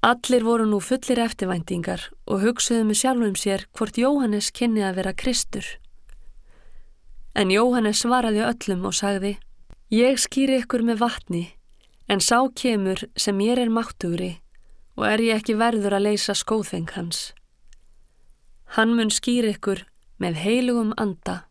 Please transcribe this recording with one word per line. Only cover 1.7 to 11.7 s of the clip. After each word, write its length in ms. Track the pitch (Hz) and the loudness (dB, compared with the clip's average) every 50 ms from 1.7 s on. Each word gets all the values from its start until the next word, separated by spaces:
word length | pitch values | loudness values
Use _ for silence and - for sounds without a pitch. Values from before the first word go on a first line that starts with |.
| 190 175 170 190 180 170 - - - - - - | -4 -4 -4 -4 -6 -6 -8 -12 -16 -18 -6 -4
og 140 | - 196 196 | -2 0 2
hugsuðu 400 | 220 247 - - - 240 233 226 | 0 0 0 0 0 2 2 2
með 140 | 214 214 - | 2 2 2
sjálfum 360 | - 262 262 247 233 208 190 - | 2 2 2 2 0 0 0 -2
sér 240 | - 208 196 190 190 - _ | -2 -2 -2 -2 -4 -10 _
hvort 240 | - 226 214 - | -6 -6 -4 0
Jóhannes 540 | - 233 262 294 285 269 214 208 208 208 - - | 0 2 2 4 2 2 2 0 0 -2 -4 -2
kynni 300 | - 247 240 226 214 202 | 0 0 0 2 2 0
að 140 | 190 185 185 | 0 -2 -2
vera 160 | 185 190 190 | -4 -4 -4
Kristur. 480 | - - 262 247 262 - - - 208 - - - - - - - - - - - - - - - - - - - - - - - - - - - _ _ - - - - - - | -2 -2 0 0 0 -2 -4 -6 -8 -8 -10 -12 -14 -16 -20 -20 -20 -20 -20 -20 -18 -18 -18 -18 -20 -20 -20 -20 -20 -20 -18 -18 -18 -18 -18 -20 _ _ -20 -16 -16 -16 -6 -2
En 160 | - 208 185 | 0 2 4
Jóhannes 540 | 185 208 226 247 247 254 226 208 208 - - | 4 4 4 4 4 4 2 2 2 2 2
svaraði 380 | 233 247 254 240 226 214 208 220 | 2 2 2 2 2 2 2 2
öllum 400 | 233 240 240 - - 196 180 185 | 0 -2 -2 -2 -4 -2 -2 -2
og 100 | 196 190 | -2 -2
sagði: 440 | - - 202 202 196 190 202 202 - - - - - - - - - - _ | 0 0 0 0 0 -2 -4 -4 -4 -10 -18 -20 -20 -20 -20 -20 -20 -6 _
„Ég 320 | - 214 240 247 269 247 | 2 4 6 4 4 2
skýri 400 | - - - 269 269 269 262 262 | 0 -2 0 0 2 4 2 2
ykkur 240 | 240 - - 240 226 | 0 0 -2 0 2
með 140 | 233 233 214 | 2 2 2
vatni, 540 | 233 240 233 - - - 180 170 170 - - - _ _ | 0 0 -2 -4 -8 -6 -4 -4 -4 -6 -10 -20 _ _